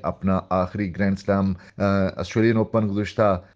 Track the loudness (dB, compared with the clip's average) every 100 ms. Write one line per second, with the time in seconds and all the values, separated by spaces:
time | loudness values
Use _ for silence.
0 | -4 -2 0 0 0 -2 -2 -4 -6 -2
1 | -2 0 0 0 0 -2 -10 -2 0 2
2 | 0 -4 -4 2 2 2 0 0 0 -2
3 | -2 0 2 0 -4